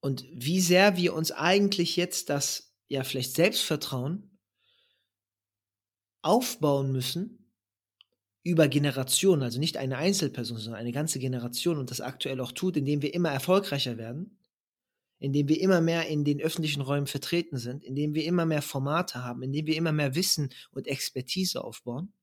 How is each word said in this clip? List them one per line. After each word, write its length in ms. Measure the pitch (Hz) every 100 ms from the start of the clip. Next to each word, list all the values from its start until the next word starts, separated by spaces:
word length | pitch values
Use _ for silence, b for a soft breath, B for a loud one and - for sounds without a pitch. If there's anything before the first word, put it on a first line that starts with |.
Und 240 | 143 127 -
wie 300 | 135 127 185
sehr 380 | 175 180 202 180
wir 160 | 175
uns 180 | 156 160
eigentlich 640 | - 160 196 202 202 165 -
jetzt 340 | 175 - -
das, 460 | 143 139 - - _ _
ja, 160 | 139 127
vielleicht 280 | 135 127 -
Selbstvertrauen 1000 | 180 220 - 147 - 131 131 190 - _ _ _ _ _ _ _ _ _ _ _ _ _ _ _ _ _ _ _
aufbauen 680 | 156 220 254 - 151 139 135
müssen 600 | 131 127 170 214 - _ _ _ _ _ _ _ _ _ _
über 240 | 170 165 147
Generationen, 760 | 139 143 131 131 - 190 165
also 160 | 123 120
nicht 180 | 156 -
eine 200 | 135 131
Einzelperson, 600 | 165 196 143 127 113 113
sondern 240 | 107 110
eine 100 | 120
ganze 280 | 123 156 143
Generation 580 | 131 127 120 - 175 156
und 140 | 127
das 100 | 123
aktuell 400 | 127 123 143 131
auch 100 | 123
tut, 240 | - 185 160
indem 260 | 139 147
wir 120 | 147
immer 160 | 170 165
erfolgreicher 680 | 135 170 190 196 139 131 113
werden, 420 | 113 135 196 _ _ _ _ _ _ _ _ _
indem 280 | 139 139 143
wir 140 | 156
immer 180 | 190 180
mehr 280 | 165 170 165
in 180 | 151 147
den 160 | 143
öffentlichen 400 | 160 - 156 143
Räumen 260 | 135 143 143
vertreten 500 | 139 - 170 170 135
sind, 260 | 117 139
indem 300 | - 135 151 151
wir 100 | 156
immer 200 | 180 165
mehr 160 | 151
Formate 640 | 143 139 135 156 175 127
haben, 200 | 123 123
indem 240 | 131 143 156
wir 80 | 156
immer 180 | 165
mehr 220 | 151 143 135
Wissen 340 | 190 - 143 B B
und 160 | - 143
Expertise 760 | 135 - - 131 - 185 -
aufbauen 500 | - 113 123 123 190 _